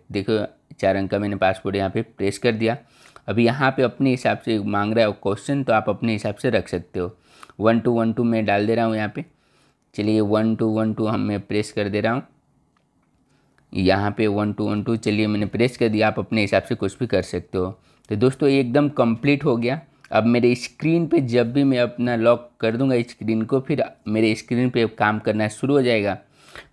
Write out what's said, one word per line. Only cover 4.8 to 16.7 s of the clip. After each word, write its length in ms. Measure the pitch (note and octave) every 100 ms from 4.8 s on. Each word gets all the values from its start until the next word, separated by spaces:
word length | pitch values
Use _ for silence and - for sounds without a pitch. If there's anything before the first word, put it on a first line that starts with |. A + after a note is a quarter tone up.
| G#2
रहा 120 | A2+ G#2+
है 60 |
क्वेश्चन, 500 | G2+ G2 G#2 - C#3
तो 100 | B2+
आप 160 | A2 A2
अपने 240 | G2 A2+
हिसाब 220 | G#2 G#2 G2+
से 120 | B2+
रख 180 | G#2+ -
सकते 320 | F2 - F#2
हो। 160 | F2 - _ - - -
वन 200 | A2 A#2
टू 120 | B2
वन 200 | A#2 A2+
टू 100 | A2 A#2
मैं 200 | A2+ G#2
डाल 220 | G2+ G#2
दे 80 | A2+
रहा 100 | A2+
हूँ 100 | A2
यहाँ 160 | G#2+ -
पे। 100 | - _ _ _ _ _ _ -
चलिए, 240 | G#2+ A2
वन 340 | G2+ G#2+ A2 A2
टू 140 | A2+
वन 240 | A2 A2
टू 140 | G#2+ A2
हम, 120 | A2
मैं 180 | G#2 G2+
प्रेस 300 | - G#2 -
कर 180 | A2 G2+
दे 120 | G#2
रहा 120 | G#2+
हूँ 100 | B2+ - _ _ _ _ _ _ _ _ _ _ _ _ _ _
यहाँ 380 | G2 F#2 G2 G#2
पे, 160 | G#2 G#2+
वन 240 | G2+ G#2
टू 120 | G2+ G#2
वन 180 | G#2
टू। 120 | A#2 A2+
चलिए, 300 | A2 G#2 G#2+
मैंने 180 | G#2 G2+
प्रेस 300 | G#2+ B2 -
कर 120 | A#2
दिया, 180 | G#2+ G#2+
आप 120 | A2
अपने 220 | G2+ A2
हिसाब 220 | G2+ G2
से 120 | -